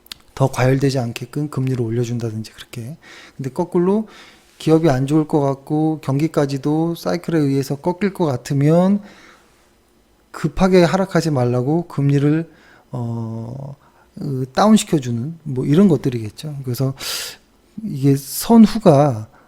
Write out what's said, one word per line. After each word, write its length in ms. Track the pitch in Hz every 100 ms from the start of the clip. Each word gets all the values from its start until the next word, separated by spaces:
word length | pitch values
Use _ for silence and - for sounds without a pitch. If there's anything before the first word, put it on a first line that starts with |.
| _ - _
더 160 | - 135
과열되지 480 | - 127 135 139 131
않게끔 520 | 120 113 120 - 147
금리를 300 | - 131 131
올려준다든지 720 | 113 117 120 120 113 110 107
그렇게. 440 | - - - 113 160 - - - _
근데 140 | 135
거꾸로 580 | - 175 180 180 208 220 - - - _ _
기업이 300 | - 160 165
안 180 | 131 135
좋을 220 | 156 151
것 120 | 156
같고 600 | 139 135 - 151 156 156
경기까지도 920 | - 139 156 160 143 139 139 151 165
사이클에 440 | 170 - 175 - 165
의해서 380 | 143 139 135 143
꺾일 380 | - 180 208
것 100 | 185
같으면 760 | 170 127 - 143 143 170 185 202 - - - - _ _ _ _ _ _ _ _ _
급하게 520 | - 165 - 190 185
하락하지 480 | 170 185 190 170 160
말라고 560 | 143 123 123 123 165 170
금리를, 640 | - 139 143 143 156 165 - _ _ _
어, 840 | 127 117 117 113 113 113 131 139 139 _ _ _ -
으, 260 | 156 131 131
다운시켜주는 880 | - 208 214 - 160 123 117 127 165
뭐 220 | - 131 131
이런 220 | 147 202
것들이겠죠. 680 | 143 147 120 107 - 156 143
그래서 300 | 127 120 135 135 - - - - _ _ _ -
이게 340 | 214 147 139 139
선후가 1120 | - - - 233 214 226 202 139 147 110 107 _